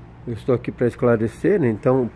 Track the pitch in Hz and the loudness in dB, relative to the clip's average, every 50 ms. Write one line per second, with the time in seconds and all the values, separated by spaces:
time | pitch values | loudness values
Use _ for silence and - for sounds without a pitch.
0 | - - - - - - 117 107 - - 127 117 - - - - 127 117 - - | -20 -20 -20 -16 -10 -10 -10 -6 -2 -2 -2 0 -2 -6 -4 -2 -2 -2 0 0
1 | 131 123 117 107 113 113 - - - 160 202 196 147 117 110 101 - 131 127 135 | 2 2 2 2 0 -2 -4 -2 0 0 2 2 2 0 0 0 0 2 2 2
2 | 123 110 - | 0 -2 -4